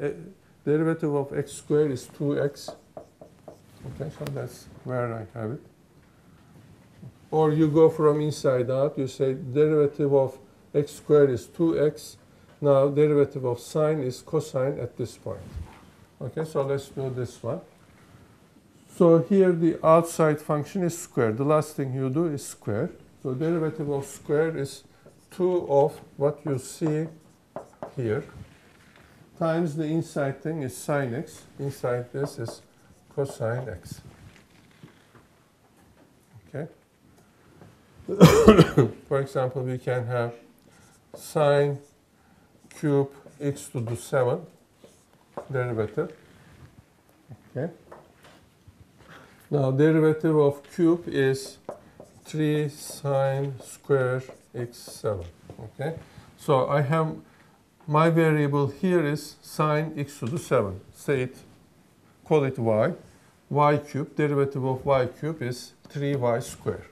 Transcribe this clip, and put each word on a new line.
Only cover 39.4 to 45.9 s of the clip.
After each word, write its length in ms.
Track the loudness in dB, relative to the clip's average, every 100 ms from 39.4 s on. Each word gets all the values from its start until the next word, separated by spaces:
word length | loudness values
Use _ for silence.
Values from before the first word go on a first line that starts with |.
| -4 -4
we 160 | -6 -6
can 280 | -4 -4 -2
have 280 | -4 -4 -8 -20 _ _ -20 -20 _ _ -20
sine 640 | -8 0 4 4 2 -2 -10 _ _ _ _ _ _ _ _ -6
cube 320 | 2 2 2 -4 -20 -8
x 280 | -6 -6 -8
to 120 | -8
the 160 | -6 -6
seven 440 | -2 0 0 -2 -6 -20 _ _ -20 _ _ _ _ -18 -8
derivative. 600 | -4 -2 -2 -4